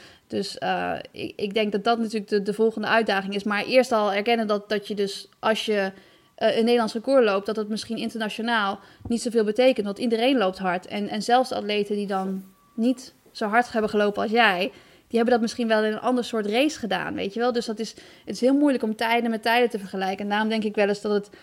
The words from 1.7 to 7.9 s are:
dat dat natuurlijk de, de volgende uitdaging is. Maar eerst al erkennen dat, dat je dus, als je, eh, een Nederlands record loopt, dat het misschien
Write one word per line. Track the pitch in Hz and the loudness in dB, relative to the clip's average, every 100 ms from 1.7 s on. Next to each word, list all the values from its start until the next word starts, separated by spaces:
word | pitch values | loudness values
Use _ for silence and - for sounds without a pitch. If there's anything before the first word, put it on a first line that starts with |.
dat | 202 | 0
dat | 233 233 | 0 0
natuurlijk | 220 220 202 | 0 -4 -2
de, | 208 | -2
de | 202 | -2
volgende | 202 220 220 214 | 0 0 0 0
uitdaging | 226 220 196 196 202 | 2 2 -2 -2 -6
is. | |
Maar | 208 208 - | -2 -4 2
eerst | 254 240 | 2 4
al | 226 208 | 2 2
erkennen | 202 208 233 214 | 0 0 0 2
dat, | 208 202 | -2 -2
dat | 208 208 | -6 -4
je | 202 | -4
dus, | 196 - - - | -4 -6 -16 -4
als | 220 220 - | -2 0 0
je, | 208 190 190 - _ _ - | 0 -2 -6 -20 _ _ -2
eh, | 220 226 | 0 2
een | |
Nederlands | 226 240 220 | 4 2 2
record | 233 254 269 | -2 2 4
loopt, | 214 196 202 | 4 2 -2
dat | 220 | -4
het | 214 | -4
misschien | 214 - | -6 -6